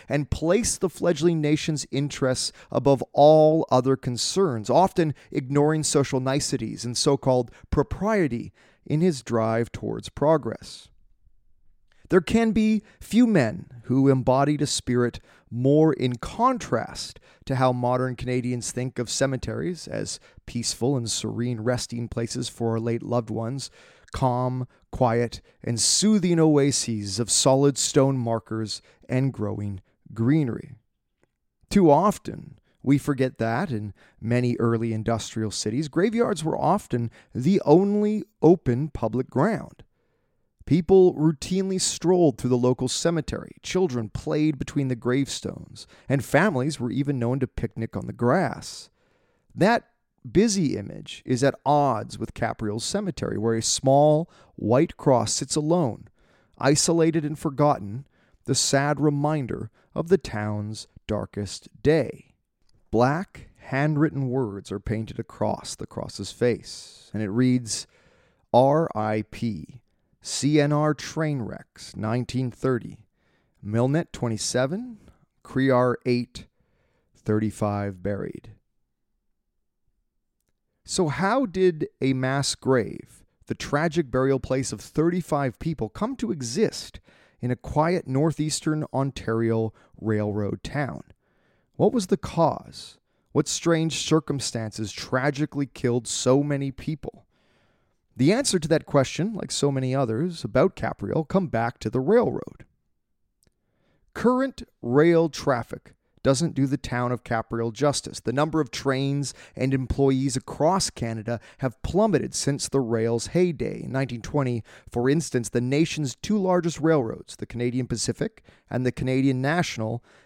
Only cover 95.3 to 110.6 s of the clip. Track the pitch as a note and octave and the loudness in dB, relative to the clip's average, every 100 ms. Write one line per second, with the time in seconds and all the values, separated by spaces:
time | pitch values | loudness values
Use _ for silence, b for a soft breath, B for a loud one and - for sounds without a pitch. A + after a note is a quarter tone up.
95.3 | C3+ D3 C#3+ C#3 - B2 A#2+ A2 - B2+ | -2 -4 -4 -6 -4 -2 -2 -4 -2 4
96.3 | C3+ D3 C#3 C#3 - - D#3 D3 - _ | 4 2 -2 -4 -8 -8 -8 -10 -16 _
97.3 | _ _ _ _ _ _ _ _ - C3+ | _ _ _ _ _ _ _ _ 0 2
98.3 | A3+ C#4+ F#3 D3+ D#3 - D3 B2+ - F#3+ | 4 2 0 2 0 2 0 0 -2 -4
99.3 | G#3+ - - D3 C3+ C3 C3 B2 A2 F3+ | -4 -6 -2 0 0 -2 0 0 0 -2
100.3 | E3 A2+ B2+ F#3 - F3 - G3+ D#3 D#3 | -6 -2 2 2 0 -6 -6 -4 -2 0
101.3 | F#3+ D#3+ A2+ A#2 - - C3 C3+ A#3 F#3+ | 0 0 -2 -2 -4 -4 -2 2 2 2
102.3 | A#2 - - - _ _ _ _ _ _ | -2 -10 -16 -20 _ _ _ _ _ _
103.3 | _ _ _ _ _ _ _ _ - A#3+ | _ _ _ _ _ _ _ _ -2 2
104.3 | B3+ C4+ - - _ A#2+ C3 E3+ E3 E3 | 2 0 -6 -20 _ 0 4 6 6 2
105.3 | - - B2 - - - _ _ _ B2+ | -2 -2 -2 -4 -12 -18 _ _ _ 0
106.3 | C3+ E3 - C#3 C#3 - B2 B2 B2 - | 2 0 0 -2 -2 -4 -4 -4 -4 -4
107.3 | A#2 - A#2 A#2 G#2+ D3 C#3 - - - | -4 -4 -4 -4 0 0 0 -6 -8 -4
108.3 | B2+ D#3 D#3 C#3 - C#3 C3 C#3 C#3+ C3+ | 0 0 0 -2 -4 -2 0 0 -2 -4
109.3 | - B - C3 C3+ B2+ - C#3 C3+ C3+ | -10 B -4 -2 0 -2 2 2 4 0
110.3 | B2 - - | -4 -6 0